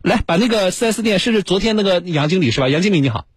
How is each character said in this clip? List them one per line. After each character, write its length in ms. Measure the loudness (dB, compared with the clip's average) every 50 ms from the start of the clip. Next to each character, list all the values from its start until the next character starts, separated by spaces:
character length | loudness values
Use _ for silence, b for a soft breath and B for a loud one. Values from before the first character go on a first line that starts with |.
| -2
来， 180 | 0 0 0 0
把 100 | 0 0
那 120 | 0 2
个 220 | 2 0 0 0 -2
四 160 | -2 -2 -2
S 160 | -2 -2 -2
店， 160 | 0 0 0
是 240 | 0 0 0 0 0
昨 180 | 0 0 -2 0
天 160 | 0 0 0
那 80 | 0 0
个 160 | 2 0 0
杨 280 | -2 -2 -2 0 0 0
经 100 | 0 0
理 120 | 0 0
是 100 | 0 0
吧？ 80 | 0 0
杨 120 | 0 0
经 120 | 0 2 2
理 80 | 2
你 80 | 0 0
好。 160 | -2 -4 -10 _ _